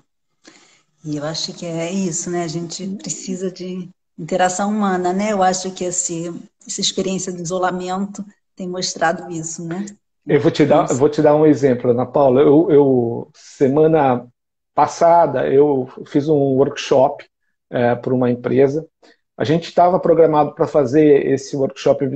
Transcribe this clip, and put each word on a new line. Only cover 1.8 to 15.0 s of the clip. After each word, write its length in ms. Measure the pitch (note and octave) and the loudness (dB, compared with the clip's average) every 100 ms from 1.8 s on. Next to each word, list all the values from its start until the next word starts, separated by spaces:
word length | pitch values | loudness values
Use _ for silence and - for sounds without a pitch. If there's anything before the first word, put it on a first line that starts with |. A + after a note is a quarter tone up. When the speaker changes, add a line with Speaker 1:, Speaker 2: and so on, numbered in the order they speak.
| E3 | -4
Speaker 1:
isso, 400 | G3 F#3+ D#3 - | -4 -4 -4 -6
né? 120 | F3 | -6
A 40 | F3 | -6
gente 400 | E3 E3+ - F#3+ | -6 -8 -10 -10
precisa 640 | G3 - - - F#3 F#3+ | -10 -10 -10 -8 -8 -8
de 360 | - F3+ F#3 F3 _ _ - | -8 -10 -10 -12 _ _ -16
interação 520 | D#3+ F#3 F#3 F#3 G3+ | -6 0 0 0 -2
humana, 440 | G#3+ G3+ F3+ F3+ | 0 0 0 -2
né? 180 | F#3 G#3+ | -2 -2
Eu 120 | G#3 | 2
acho 280 | F#3 F#3 F#3+ | 2 0 -6
que 120 | F#3 | -6
esse, 500 | F3+ F3 - E3 E3+ E3+ - _ - | -6 -4 -6 -6 -8 -10 -16 _ -12
essa 140 | - | -6
experiência 500 | G3 - F#3+ F#3+ - | -4 -4 -4 -4 -6
do 100 | F3+ | -8
isolamento 840 | E3 F#3 F3+ F3+ F3+ F#3+ G3+ - G3 _ _ - | -6 -2 -2 -4 -6 -6 -6 -10 -16 _ _ -14
tem 120 | F3+ | -10
mostrado 640 | F3+ F3+ - E3 F3+ F3+ | -8 -8 -2 -2 -2 -8
isso, 320 | E3 D#3 - | -10 -10 -12
né? 220 | E3 F3 G3+ - _ _ - | -8 -8 -10 -14 _ _ -2
Speaker 2:
Eu 140 | D3 | 0
vou 80 | C#3+ | 2
te 160 | - C#3+ | 2 2
dar, 200 | D3 D3 | 2 2
Speaker 1:
Isso. 80 | |
Speaker 2:
eu 40 | C3 | 0
vou 100 | D3 | 0
te 140 | D3+ | 2
dar 140 | D3 D3 | 4 4
um 100 | D#3 | 4
exemplo, 460 | C3 C#3 B2 B2 | 4 2 2 0
Ana 120 | A#2+ | 0
Paula. 380 | A#2+ D3+ C#3 B2+ | 0 2 4 4
Eu, 300 | D3+ C#3+ F3+ | 6 4 6
eu, 580 | C#3+ C#3+ B2+ A#2 A#2+ - _ | 4 4 2 0 -6 -10 _
semana 880 | - - C3+ C#3+ D#3 D#3+ C3+ A#2+ - _ _ _ _ | -20 -2 0 2 2 4 2 0 -4 _ _ _ _
passada, 720 | - D3 - | -2 -2 2